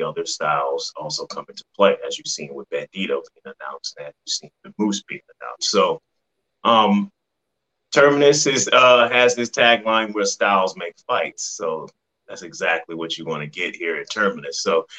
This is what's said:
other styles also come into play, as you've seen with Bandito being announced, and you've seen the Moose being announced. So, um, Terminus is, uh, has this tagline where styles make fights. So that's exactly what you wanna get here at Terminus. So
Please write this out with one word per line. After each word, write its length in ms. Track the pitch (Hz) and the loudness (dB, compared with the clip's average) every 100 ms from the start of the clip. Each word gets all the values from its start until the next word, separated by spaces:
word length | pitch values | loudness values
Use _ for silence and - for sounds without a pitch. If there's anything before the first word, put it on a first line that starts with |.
| 80 | -8
other 200 | 85 82 | -6 -8
styles 680 | - 76 73 69 69 - - | -6 -2 -2 -2 -4 -8 -10
also 280 | - - - | -10 -8 -10
come 200 | - - | -12 -14
into 160 | - - | -18 -18
play, 220 | - 98 - - | 2 2 2 -4
as 120 | - | -10
you've 100 | - | -10
seen 260 | - 73 | -12 -12
with 160 | 69 69 | -14 -10
Bandito 540 | 73 71 92 92 69 69 | -10 -8 -8 -4 -4 -6
being 220 | _ 67 67 | _ -20 -16
announced, 340 | 69 69 - - | -14 -14 -14 -14
and 160 | 73 - - | -16 -16 -10
you've 80 | |
seen 180 | - 76 _ | -10 -10 _
the 100 | - - | -18 -4
Moose 240 | 214 202 | -4 -4
being 180 | - - - _ | -8 -16 -18 _
announced. 320 | 60 62 - | -16 -8 -2
So, 300 | 104 90 - - _ _ _ _ _ 110 | 0 0 -2 -10 _ _ _ _ _ 2
um, 440 | 113 104 101 98 _ _ _ _ _ _ _ _ | 4 6 2 0 _ _ _ _ _ _ _ _
Terminus 520 | 151 143 143 143 147 - | 4 6 8 6 6 2
is, 220 | 131 - | 0 2
uh, 380 | 123 127 123 117 | 6 8 8 6
has 240 | 123 123 | 4 4
this 160 | 120 117 | 2 -2
tagline 640 | - 120 117 110 110 110 | 2 4 4 2 0 0
where 120 | 107 98 | -2 -2
styles 520 | - 104 98 95 92 | 0 2 2 2 -2
make 180 | 85 - - | -10 -12 -6
fights. 360 | 117 80 - | -4 -4 -8
So 460 | - - 85 80 78 _ _ _ - | -12 -8 -6 -6 -10 _ _ _ -20
that's 180 | 101 | -16
exactly 520 | 87 78 92 82 - 82 | -16 -6 -4 -4 -6 -10
what 220 | 82 - | -8 -8
you 80 | 80 | -8
wanna 220 | 78 76 | -8 -8
get 280 | 90 87 - | -8 -8 -6
here 220 | 85 78 | -6 -6
at 120 | 71 | -8
Terminus. 540 | 110 101 90 73 - | -2 -2 -2 -8 -6
So 240 | 98 82 - | -2 0 -2